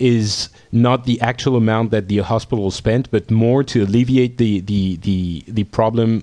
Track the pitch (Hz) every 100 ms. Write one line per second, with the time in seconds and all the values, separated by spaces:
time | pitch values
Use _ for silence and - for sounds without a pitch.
0 | 127 117 107 - - - - 117 120 127
1 | 123 113 120 123 139 123 110 110 113 110
2 | 95 101 95 113 - 117 98 - 110 120
3 | 131 107 - 110 117 135 139 120 101 117
4 | 127 131 123 123 113 101 98 101 95 85
5 | 101 92 87 80 - 113 98 - 110 117
6 | 113 113